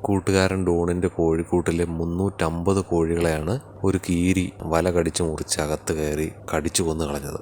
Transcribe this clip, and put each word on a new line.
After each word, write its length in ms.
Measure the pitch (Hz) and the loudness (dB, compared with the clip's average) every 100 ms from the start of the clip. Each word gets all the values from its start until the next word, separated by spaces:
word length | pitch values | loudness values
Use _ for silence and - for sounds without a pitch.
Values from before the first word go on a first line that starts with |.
| - | 2
കൂട്ടുകാരൻ 520 | 98 95 95 95 95 90 | 2 4 4 4 2 2
ഡോണിൻ്റെ 420 | 85 85 90 90 - | 2 2 0 -2 2
കോഴിക്കൂട്ടിലെ 680 | 82 80 85 90 85 85 85 82 | 2 2 2 0 2 0 -2 -2
മുന്നൂറ്റമ്പത് 800 | 85 87 98 - 82 85 87 98 92 | -2 0 -2 0 -2 0 2 2 2
കോഴികളെയാണ് 640 | 85 82 85 85 78 78 127 - - 98 | 0 2 2 2 0 -2 -4 -6 -2 0
ഒരു 120 | 92 | 0
കീരി 400 | - 87 90 92 90 - 87 | 0 2 2 2 -2 -6 0
വല 180 | 82 90 87 | 2 4 2
കടിച്ച് 240 | 82 - 85 | 0 0 -2
മുറിച്ച് 300 | 78 - - | -2 -4 -4
അകത്ത് 300 | 76 76 - 78 | -2 -2 -2 -2
കയറി 280 | 76 76 78 - - | -2 -2 -4 -6 -4
കടിച്ചു 300 | 80 76 - 82 | -2 -2 -2 -2
കൊന്നു 180 | 80 76 | -2 -2
കളഞ്ഞത്. 320 | 71 69 - | -4 -6 -12